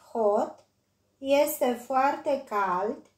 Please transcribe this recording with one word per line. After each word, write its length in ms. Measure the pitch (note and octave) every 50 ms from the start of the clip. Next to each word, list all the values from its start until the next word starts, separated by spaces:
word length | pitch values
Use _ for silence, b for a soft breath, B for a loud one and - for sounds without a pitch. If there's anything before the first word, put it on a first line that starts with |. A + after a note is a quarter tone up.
| - - -
hot? 520 | A#3+ A3 G#3 G3+ A3 D4 D#4 - - _ _ _ _ _ _ _ _ _ _ _ _
Este 540 | C4+ C4+ C#4 C#4 D4+ D4 D4+ - C4+ B3 A#3+
foarte 720 | A3+ - - C4 C4 C4 C#4+ D4+ D4+ - D#4 C#4 C4 - -
cald. 600 | A3 G#3 G3 F#3 F3+ F3+ F#3+ A3 C#4 - - _ _